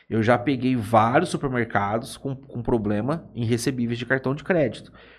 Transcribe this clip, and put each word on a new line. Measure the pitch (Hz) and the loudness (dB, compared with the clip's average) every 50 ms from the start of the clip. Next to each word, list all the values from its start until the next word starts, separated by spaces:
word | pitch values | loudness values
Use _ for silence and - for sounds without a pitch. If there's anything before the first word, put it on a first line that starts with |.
| - - | -10 -4
Eu | - 110 107 | 0 2 4
já | 110 123 | 4 4
peguei | - - 151 139 123 123 127 131 | 2 2 0 -2 0 0 0 0
vários | 123 107 101 110 113 110 117 127 156 180 170 | 0 0 4 4 6 6 6 4 4 2 2
supermercados | - 151 - 135 127 120 113 117 - 101 101 101 107 120 117 - - | -2 -4 -4 -2 0 -2 -2 0 0 0 0 0 -2 -2 -4 -6 -12
com, | - - 139 135 | -10 -8 -8 -8
com | 131 - - - 120 117 | -8 -12 -12 -10 -6 -2
problema | 131 123 117 104 104 104 104 110 131 156 165 - - - | 0 0 0 0 0 -2 0 0 -2 -2 -4 -6 -10 -6
em | 113 120 | -4 -2
recebíveis | 110 123 113 117 - 131 123 120 113 120 117 | 0 0 0 0 -2 -2 -2 -2 -4 -4 -4
de | 123 | -2
cartão | - 135 135 135 131 139 | -2 -2 0 0 -2 -4
de | 151 - | -2 -2
crédito. | - 190 165 143 113 - - - - - - - - - | 0 2 2 2 0 -2 -6 -14 -20 -20 -20 -20 -20 -20